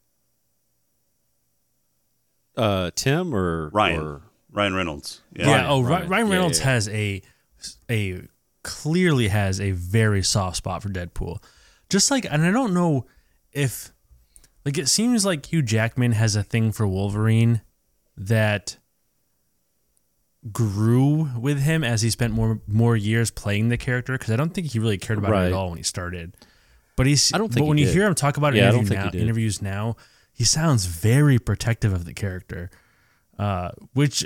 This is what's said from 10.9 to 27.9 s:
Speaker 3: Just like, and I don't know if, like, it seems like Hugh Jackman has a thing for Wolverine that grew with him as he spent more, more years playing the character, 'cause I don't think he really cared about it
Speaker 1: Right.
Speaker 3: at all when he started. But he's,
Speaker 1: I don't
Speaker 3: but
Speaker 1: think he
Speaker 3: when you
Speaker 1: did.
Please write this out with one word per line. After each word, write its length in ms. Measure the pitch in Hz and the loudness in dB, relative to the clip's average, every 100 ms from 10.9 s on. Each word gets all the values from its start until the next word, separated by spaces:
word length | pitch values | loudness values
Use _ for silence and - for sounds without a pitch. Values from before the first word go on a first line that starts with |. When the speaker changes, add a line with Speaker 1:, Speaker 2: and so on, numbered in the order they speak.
| 92 87 - 87 82 - _ _ _ _ | -8 -8 -8 -10 -10 -16 _ _ _ _
Speaker 3:
Just 220 | 196 - | 0 2
like, 140 | 269 202 | 0 0
and 120 | 147 | 0
I 80 | 170 | 2
don't 240 | 226 254 | 2 2
know 320 | 175 175 139 - _ _ _ _ | 2 2 0 -2 _ _ _ _
if, 400 | 135 135 - - _ _ - _ _ _ _ | -4 -4 -4 -14 _ _ -20 _ _ _ _
like, 140 | 143 143 | -6 -2
it 100 | 135 | 0
seems 360 | - 240 233 | 0 2 2
like 220 | 190 160 - | 0 -2 -2
Hugh 160 | 165 | -2
Jackman 500 | 120 110 113 - 123 | 0 0 0 0 2
has 240 | 110 113 104 | 2 2 0
a 60 | |
thing 280 | - 117 110 | 0 0 0
for 140 | 107 104 | 0 -2
Wolverine 760 | 92 101 104 110 110 117 113 - _ _ _ _ - | 0 -2 0 2 4 4 2 -4 _ _ _ _ -14
that 600 | 98 110 107 101 - - _ _ _ _ _ _ _ _ _ _ _ _ _ _ _ _ 120 | -2 2 2 0 -6 -16 _ _ _ _ _ _ _ _ _ _ _ _ _ _ _ _ -12
grew 800 | 101 110 98 110 123 139 151 151 120 | -2 -2 0 2 4 4 2 -2 -4
with 220 | 135 143 | -4 -2
him 200 | 143 160 | 0 0
as 200 | 123 113 | 0 0
he 80 | 113 | 0
spent 220 | - 117 | 0 -2
more, 260 | 113 110 110 - | 0 0 -2 -2
more 300 | 107 117 113 | 2 2 2
years 340 | 104 113 113 | 0 0 0
playing 380 | - 104 101 113 | -4 -4 0 0
the 80 | 120 | -2
character, 380 | - 123 120 131 | -2 -4 -4 -6
'cause 120 | - | -2
I 60 | 117 | -2
don't 160 | 165 | -2
think 160 | 196 156 | -4 -4
he 100 | 117 | -2
really 200 | 110 95 | 0 -2
cared 200 | - 107 | -2 -2
about 120 | 101 | 0
it 40 | |
Speaker 1:
Right. 120 | 101 90 | 2 2
Speaker 3:
at 60 | |
all 160 | 92 92 | 0 -4
when 80 | 85 | -6
he 40 | |
started. 520 | - - 87 87 85 - - _ _ _ _ - | -8 -6 -8 -10 -12 -18 -20 _ _ _ _ 0
But 100 | 131 | 2
he's, 260 | 143 - | 4 2
Speaker 1:
I 60 | 160 | 0
don't 100 | 220 | 0
Speaker 3:
but 60 | |
Speaker 1:
think 100 | 123 | 0
he 40 | 151 | 2
Speaker 3:
when 100 | 151 | 4
you 80 | |
Speaker 1:
did. 80 | 135 | 4